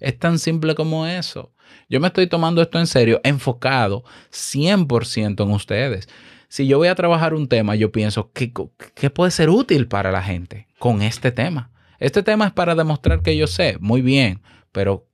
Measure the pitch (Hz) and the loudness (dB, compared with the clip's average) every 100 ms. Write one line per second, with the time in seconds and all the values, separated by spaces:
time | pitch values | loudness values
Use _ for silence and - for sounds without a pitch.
0 | 135 - 170 165 - 165 156 151 160 160 | -8 -4 -2 0 -2 -2 -2 -2 -2 -4
1 | 160 180 165 - - _ _ - - 123 | -4 -6 -10 -12 -16 _ _ -20 -6 -2
2 | 175 190 180 165 165 170 165 170 165 131 | 0 0 0 0 0 2 2 0 2 4
3 | 113 110 135 143 135 120 127 135 104 101 | 4 4 2 0 -2 -2 0 0 0 -2
4 | - - _ - - 139 160 202 147 117 | -8 -20 _ -14 -8 -2 2 2 2 0
5 | 117 113 107 98 101 101 - 107 135 98 | -2 -2 -2 0 0 0 -2 -2 -2 -4
6 | - - - - _ - 135 139 175 185 | -8 -18 -20 -20 _ -4 2 4 4 2
7 | 170 165 160 156 139 117 104 107 107 113 | 2 2 2 0 0 0 2 2 0 0
8 | 107 107 - - 123 117 - _ - - | -2 -2 -6 -6 -6 -6 -12 _ -20 -4
9 | 143 - 180 180 156 214 262 156 120 101 | -4 0 0 2 4 4 2 0 0 -2
10 | 95 95 95 90 90 104 - _ 123 104 | -2 -2 -2 -6 -8 -16 -20 _ -2 0
11 | 107 - 131 123 151 147 120 _ _ _ | 0 -2 -4 -2 -4 -4 -8 _ _ _
12 | 139 208 196 214 202 - 170 160 160 147 | -2 0 0 2 0 0 0 0 0 0
13 | 165 165 170 156 151 - 160 80 101 127 | 0 0 0 0 0 0 -2 -2 0 0
14 | 127 139 117 95 - _ _ 98 98 95 | 2 2 2 -2 -12 _ _ -4 -2 -2
15 | - | -8